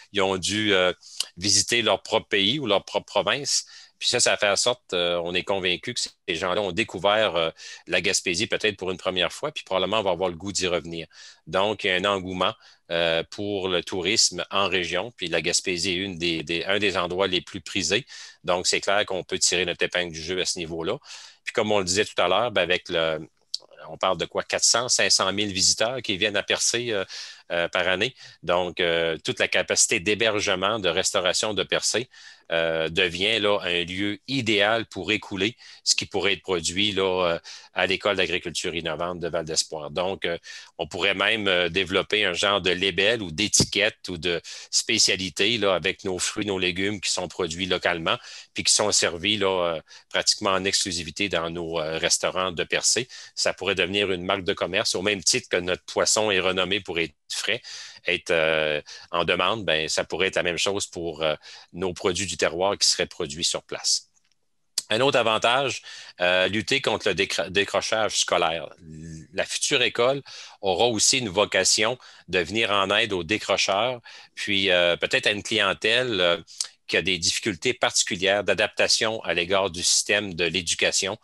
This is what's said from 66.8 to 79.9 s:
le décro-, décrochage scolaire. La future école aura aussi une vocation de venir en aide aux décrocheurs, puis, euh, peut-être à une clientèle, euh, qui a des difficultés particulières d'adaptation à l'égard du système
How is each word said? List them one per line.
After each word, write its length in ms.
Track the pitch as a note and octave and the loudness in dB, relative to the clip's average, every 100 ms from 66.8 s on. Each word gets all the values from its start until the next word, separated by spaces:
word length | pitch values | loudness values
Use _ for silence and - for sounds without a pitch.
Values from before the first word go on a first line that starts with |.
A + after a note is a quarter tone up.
| B2 G2+ G#2+ | 0 0 0
le 60 | F2 | 0
décro-, 340 | G2 - E2+ | 0 -2 0
décrochage 680 | F#2+ G2 F#2+ - A2 G#2 - | 0 2 0 0 0 0 0
scolaire. 540 | - F2+ E2 E2 D2 - E2 D#2 E2 D#2+ D2 | 2 2 2 -2 -8 -16 -18 -14 -12 -14 -10
La 100 | F#2 | -6
future 380 | F2 - - C#3 | -4 -4 0 2
école 400 | A2+ - B2 C#3 - - - - | 2 2 2 0 -6 -16 -18 -6
aura 260 | G2 F2+ A#2+ | 0 2 4
aussi 300 | G#2 - C3+ | 4 2 2
une 120 | A2+ | 0
vocation 680 | F2+ G2+ G2 F#2 - G#2+ B2+ - - - | 2 2 4 4 4 2 -2 -10 -20 -2
de 100 | F#2 | 0
venir 320 | E2 G#2+ A2 | 0 0 2
en 180 | G2+ G2 | 2 4
aide 200 | G#2 A2 | 2 2
aux 140 | F#2 E2 | 0 -2
décrocheurs, 760 | G#2+ - F#2+ - G2 B2 B2 - - - | -2 0 0 2 2 0 -2 -10 -20 -18
puis, 380 | - - G2 F#2+ | -10 -2 2 4
euh, 240 | F2+ F2 E2+ | 6 4 2
peut-être 320 | F#2 C3 A#2+ | 0 0 0
à 40 | |
une 120 | G2+ | -2
clientèle, 800 | - G#2+ G2 F2 A2 A#2+ B2+ G2 | 0 2 2 2 2 2 0 2
euh, 160 | F2 E2+ - - - _ - | 2 2 -2 -8 -8 _ -2
qui 80 | G2 | 0
a 60 | |
des 160 | E2+ F2+ | 0 0
difficultés 560 | E2+ - A#2 F2 B2+ | 0 -2 -2 -2 -2
particulières 720 | - A#2+ - - G2 F#2+ G#2 G2 | 0 0 0 -2 0 2 2 2
d'adaptation 760 | F#2+ G2+ - G2 - A2 A2+ | 2 2 2 2 2 0 -2
à 100 | - | -2
l'égard 360 | E2+ F2 G2 G2 | -2 2 2 0
du 140 | F2 | 0
système 500 | - | 0